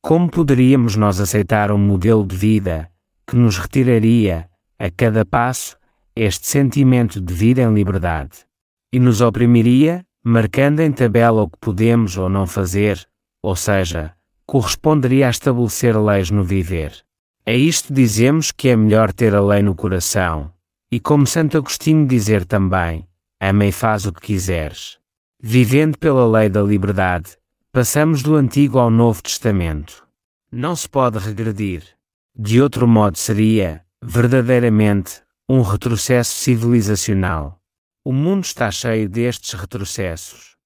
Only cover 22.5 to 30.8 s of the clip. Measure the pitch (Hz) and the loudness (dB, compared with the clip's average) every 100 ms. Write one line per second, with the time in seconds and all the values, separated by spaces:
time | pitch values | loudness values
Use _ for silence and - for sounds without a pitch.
22.5 | 101 95 92 85 80 - _ _ _ 98 | -2 0 0 -4 -6 -12 _ _ _ 0
23.5 | 101 101 - 117 107 101 85 - 98 92 | 2 2 0 -2 -2 -4 -10 -6 -4 -2
24.5 | 85 76 - - - _ _ _ _ 110 | -4 -6 -12 -20 -20 _ _ _ _ -2
25.5 | 123 120 135 156 143 165 131 117 110 107 | 0 2 2 0 0 0 2 2 2 2
26.5 | 101 101 104 98 98 92 87 85 - _ | 2 0 0 0 -2 -2 -2 -8 -20 _
27.5 | _ _ 131 120 147 156 151 143 156 131 | _ _ -2 0 0 0 0 0 2 2
28.5 | 143 139 131 120 113 117 104 - - 117 | 2 2 2 2 4 2 0 -8 -6 -2
29.5 | 98 82 78 78 - _ _ _ _ _ | -2 -2 -6 -10 -20 _ _ _ _ _
30.5 | 117 143 170 | -8 -6 -6